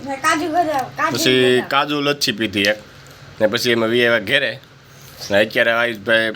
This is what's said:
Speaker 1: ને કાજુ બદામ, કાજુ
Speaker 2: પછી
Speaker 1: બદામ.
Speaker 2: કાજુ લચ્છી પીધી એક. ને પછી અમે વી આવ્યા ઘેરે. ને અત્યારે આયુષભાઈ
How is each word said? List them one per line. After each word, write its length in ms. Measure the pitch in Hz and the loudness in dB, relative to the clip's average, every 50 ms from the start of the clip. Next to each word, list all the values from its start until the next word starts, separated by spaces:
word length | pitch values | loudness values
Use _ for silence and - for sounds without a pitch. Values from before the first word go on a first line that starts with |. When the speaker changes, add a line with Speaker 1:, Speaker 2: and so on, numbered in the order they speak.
| - | -4
Speaker 1:
ને 100 | 269 277 | -10 -8
કાજુ 320 | 269 294 311 330 311 311 349 | -4 0 0 0 0 0 -2
બદામ, 180 | 302 349 349 | 0 0 0
કાજુ 520 | 311 302 269 247 - - - 285 320 - 117 | 0 0 -2 -4 -6 -6 -4 -4 -2 -2 0
Speaker 2:
પછી 400 | - 131 127 127 127 127 123 123 | 2 2 4 4 4 4 2 2
Speaker 1:
બદામ. 100 | 120 - | 0 0
Speaker 2:
કાજુ 340 | 139 139 147 147 147 147 | 0 0 0 0 -2 -2
લચ્છી 300 | 143 143 143 139 - - | -2 -2 -2 -2 -2 -4
પીધી 300 | 117 104 113 113 95 107 | -4 -2 -4 -4 -2 0
એક. 140 | 98 101 107 - - - - - - - - - - - - - | 0 0 0 -2 -4 -20 -20 -20 -20 -20 -20 -20 -20 -16 -6 -2
ને 60 | 110 107 | -2 0
પછી 260 | 104 120 120 123 120 | 0 0 0 0 0
અમે 140 | 117 113 110 | 2 0 0
વી 180 | 113 123 120 | 2 2 2
આવ્યા 140 | 120 117 113 | 4 2 2
ઘેરે. 400 | 101 95 139 139 139 117 120 135 - - - - - - - - - - - - - - | 0 0 -2 0 0 -2 -6 -8 -14 -20 -20 -20 -20 -20 -20 -20 -20 -20 -18 -14 -6 0
ને 60 | 101 101 | 2 2
અત્યારે 340 | 113 113 - 127 117 113 | 2 2 2 0 2 2
આયુષભાઈ 600 | 117 117 120 120 117 104 101 117 113 113 113 110 107 | 2 0 0 -2 -4 -6 -2 0 2 2 2 0 -4